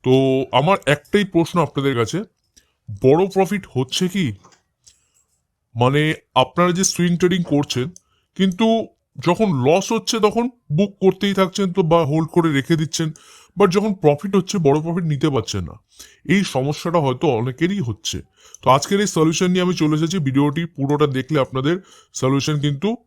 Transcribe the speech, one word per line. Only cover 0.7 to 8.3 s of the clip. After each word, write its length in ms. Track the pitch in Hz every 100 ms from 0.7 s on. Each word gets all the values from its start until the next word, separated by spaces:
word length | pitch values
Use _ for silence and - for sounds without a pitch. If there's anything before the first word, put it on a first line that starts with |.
| 196 -
একটাই 300 | 143 _ 208 202
প্রশ্ন 220 | 170 160 175 147
আপনাদের 280 | 147 139 120
কাছে, 180 | 113 170 220 _ _ _ _ _ - 101
বড় 180 | 127 156 190
প্রফিট 300 | 190 185 202 -
হচ্ছে 300 | 127 131 - 185
কি? 120 | 196 143 98 _ _ _ _ _ _ _ _ _ _ _ _ _
মানে, 280 | 113 123 143 151 - _ 127
আপনারা 280 | 127 - 180 175
যে 60 | 190
সুইং 200 | - 175 170
ট্রেডিং 200 | 180 185 170
করছেন, 320 | 143 143 123 135 - _ _ _